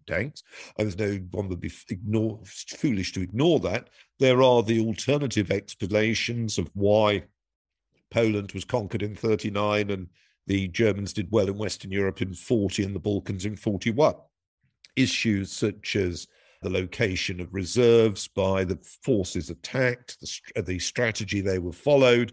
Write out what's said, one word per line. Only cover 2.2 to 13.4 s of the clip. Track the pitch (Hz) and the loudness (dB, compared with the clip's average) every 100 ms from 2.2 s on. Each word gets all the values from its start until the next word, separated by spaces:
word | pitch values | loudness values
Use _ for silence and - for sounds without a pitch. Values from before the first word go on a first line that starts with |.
| 110 110 | 0 -4
foolish | 98 - - - 156 98 90 | -14 -16 -16 -4 0 0 -2
to | 95 | -4
ignore | 90 110 165 143 | -4 2 4 4
that, | 87 113 - _ _ - | 2 -4 -6 _ _ 0
there | 131 127 | 4 6
are | 131 120 | 6 6
the | 110 113 | 4 2
alternative | 113 104 - 147 135 - 92 | 0 -2 0 0 0 0 0
explanations | 101 - - 92 104 110 107 - 120 110 101 | -2 -6 -8 0 2 2 0 -2 -4 -4 -2
of | 85 | -4
why | 101 101 107 107 101 - _ _ _ _ _ _ _ _ | 0 4 6 4 2 -4 _ _ _ _ _ _ _ _
Poland | 117 113 104 98 | 2 2 2 -4
was | 98 | -8
conquered | - 123 98 101 | -4 -4 -2 -4
in | 104 98 | -6 -2
thirty-nine | 113 107 110 101 104 104 101 | 0 0 0 -2 0 0 0
and | 98 90 _ _ _ - | -4 -8 _ _ _ -2
the | 98 95 | -2 0
Germans | 92 110 98 98 | 2 2 2 -4
did | - 92 | -6 0
well | 110 95 | 2 2
in | 101 | -2
Western | 104 - 98 | -6 -6 -4
Europe | 98 98 - | -2 -2 -2
in | 95 | -6
forty | 87 - 120 98 - | -6 0 2 2 0
and | 98 | -4
the | 98 | -4
Balkans | 104 101 - 98 | -2 -2 -4 -6